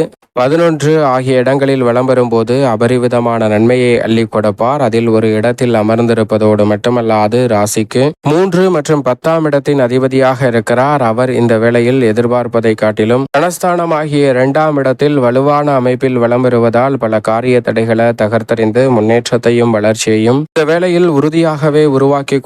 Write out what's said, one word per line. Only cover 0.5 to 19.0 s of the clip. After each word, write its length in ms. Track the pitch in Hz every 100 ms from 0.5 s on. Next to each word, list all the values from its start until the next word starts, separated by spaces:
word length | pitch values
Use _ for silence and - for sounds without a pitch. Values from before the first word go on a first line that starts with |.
| 160 170 156 143 156 143
ஆகிய 320 | 127 131 127
இடங்களில் 420 | 123 139 139 135 120
வலம் 220 | 120 127
வரும்போது 460 | 127 120 113 113 127 139
அபரிவிதமான 760 | 110 120 127 120 120 120 117 110
நன்மையை 400 | 104 117 127 123 117 107
அள்ளி 180 | 113 113
கொடுப்பார். 500 | 110 107 101 117 147 123
அதில் 200 | 113 117 110
ஒரு 120 | 110 107
இடத்தில் 400 | 113 120 123 113
அமர்ந்திருப்பதோடு 840 | 107 113 117 113 107 110 107 104 104
மட்டுமல்லாது 680 | 104 120 117 113 107 107 120 123
ராசிக்கு 500 | 104 104 - 104 123 139 - 147
மூன்று 340 | 156 190 170 185
மற்றும் 300 | 170 143 151 127
பத்தாம் 400 | 123 160 165 156
இடத்தின் 320 | 143 135 143
அதிபதியாக 640 | 120 127 131 131 131 131 135
இருக்கிறார். 520 | 117 110 120 135 147 117
அவர் 200 | 113 127 120
இந்த 160 | 117 110
வேளையில் 400 | 117 120 120 131 117
எதிர்பார்ப்பதை 600 | 107 117 123 120 117 113 107
காட்டிலும் 420 | 107 107 107 123 135 143
தனஸ்தானமாகிய 1000 | 175 170 185 175 170 156 156 143 139
இரண்டாம் 460 | 123 131 147 156 143
இடத்தில் 340 | 135 123 147 147
வலுவான 520 | 120 127 139 147 147 135
அமைப்பில் 380 | 123 123 131 123
வலம் 200 | 117 123 127
வருவதால் 520 | 120 117 117 135 135
பல 160 | 113 110 107
காரிய 280 | 113 127 123 117
தடைகளை 420 | 110 113 113 117 113
தகர்த்தெறிந்து 640 | 107 113 110 113 110 113 131
முன்னேற்றத்தையும் 800 | 120